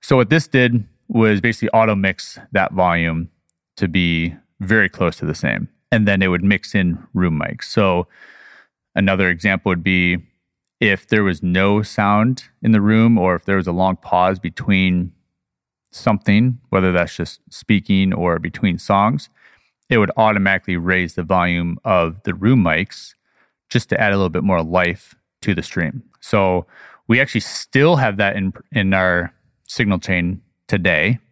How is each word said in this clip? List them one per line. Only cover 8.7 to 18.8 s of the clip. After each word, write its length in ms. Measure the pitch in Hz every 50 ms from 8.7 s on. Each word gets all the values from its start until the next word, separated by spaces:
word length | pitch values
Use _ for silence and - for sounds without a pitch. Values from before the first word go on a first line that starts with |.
| _ _ _ _ _
another 360 | - 101 98 98 92 98 90
example 400 | 90 85 - 104 95 90 _ 101
would 140 | 92 87 80
be 340 | 92 92 90 90 90 87 85 - _ _ _ _ _ _ _ _ _ _ _
if 280 | 123 107 98 92 - _
there 160 | - 107 104
was 180 | 98 90 82
no 400 | - 90 87 95 95 98 101 104
sound 600 | 104 - - - 104 101 104 104 110 123 131 127 - - _ _
in 120 | - 113 110
the 80 | 107
room, 360 | 101 104 110 110 113 113 117 107
or 180 | 90 92 90
if 100 | 85 _
there 100 | - 98
was 120 | 95 90 87
a 40 |
long 240 | 85 87 92 95 92
pause 420 | - _ - - 90 90 92 98 95
between 760 | 98 117 113 - - - 101 95 95 92 90 90 87 95 - _ _ _ _ _ _ _ _ _ _ _ _ _ _ _
something, 680 | _ - - 127 110 101 _ - 101 104 120 127 123 120 _ _
whether 220 | - 98 92 92
that's 240 | 90 87 87 87 -
just 240 | - 87 - - - _ _
speaking 640 | - - - _ 110 98 85 - 101 95 98 95 92
or 240 | - 85 90 85 80
between 400 | 82 85 - - - 101 87
songs, 520 | 87